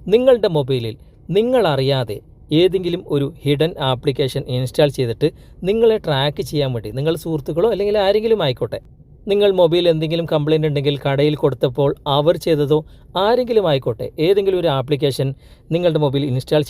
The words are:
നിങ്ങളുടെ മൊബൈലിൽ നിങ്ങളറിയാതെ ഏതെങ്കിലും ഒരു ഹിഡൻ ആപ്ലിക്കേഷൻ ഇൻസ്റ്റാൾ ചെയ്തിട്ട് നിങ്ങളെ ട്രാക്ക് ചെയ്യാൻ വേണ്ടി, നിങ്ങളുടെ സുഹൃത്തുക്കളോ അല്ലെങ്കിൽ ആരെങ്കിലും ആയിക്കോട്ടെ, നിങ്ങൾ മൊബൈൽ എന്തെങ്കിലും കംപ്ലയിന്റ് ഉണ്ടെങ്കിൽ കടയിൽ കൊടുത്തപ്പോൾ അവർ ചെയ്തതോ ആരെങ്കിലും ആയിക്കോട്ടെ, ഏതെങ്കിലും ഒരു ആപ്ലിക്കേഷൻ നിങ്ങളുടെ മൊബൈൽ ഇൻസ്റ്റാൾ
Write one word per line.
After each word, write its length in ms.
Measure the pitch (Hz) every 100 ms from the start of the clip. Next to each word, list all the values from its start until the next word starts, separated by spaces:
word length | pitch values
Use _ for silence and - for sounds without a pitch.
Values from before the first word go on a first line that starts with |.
| -
നിങ്ങളുടെ 360 | 214 254 247 202 156
മൊബൈലിൽ 400 | 135 131 113 - - - - 175
നിങ്ങളറിയാതെ 800 | 233 254 185 139 135 135 117 104 - - - 151
ഏതെങ്കിലും 400 | 180 185 175 175 - 147
ഒരു 120 | 139 -
ഹിഡൻ 280 | 135 143 160 - 135
ആപ്ലിക്കേഷൻ 500 | 127 151 127 135 139 - 123
ഇൻസ്റ്റാൾ 340 | 127 - 147 135
ചെയ്തിട്ട് 300 | 123 113 147 - - - 180
നിങ്ങളെ 280 | 220 226 214 -
ട്രാക്ക് 360 | 135 143 143 127
ചെയ്യാൻ 200 | 151 135 120
വേണ്ടി, 140 | 107 120
നിങ്ങളുടെ 240 | 151 165 170
സുഹൃത്തുക്കളോ 440 | 160 135 156 220
അല്ലെങ്കിൽ 220 | 190 202 208 196
ആരെങ്കിലും 360 | 214 220 220 151
ആയിക്കോട്ടെ, 340 | 120 113 110 - - - - -
നിങ്ങൾ 180 | 202 202 185
മൊബൈൽ 260 | 170 175 175
എന്തെങ്കിലും 340 | 160 156 165 165
കംപ്ലയിന്റ് 380 | 160 147 156 156
ഉണ്ടെങ്കിൽ 260 | 143 139 143 143
കടയിൽ 300 | 139 147 151
കൊടുത്തപ്പോൾ 480 | 147 135 147 123 139 - - 139
അവർ 220 | 147 - -
ചെയ്തതോ 340 | 156 143 151 151 - - 175 202
ആരെങ്കിലും 400 | 247 247 226 180
ആയിക്കോട്ടെ, 360 | 139 127 110 113 - 160
ഏതെങ്കിലും 340 | 202 196 185
ഒരു 60 | 165 135
ആപ്ലിക്കേഷൻ 500 | 127 147 143 127 135 135 - - - 165
നിങ്ങളുടെ 260 | 175 156 147
മൊബൈൽ 200 | 139 143
ഇൻസ്റ്റാൾ 320 | 123 - 151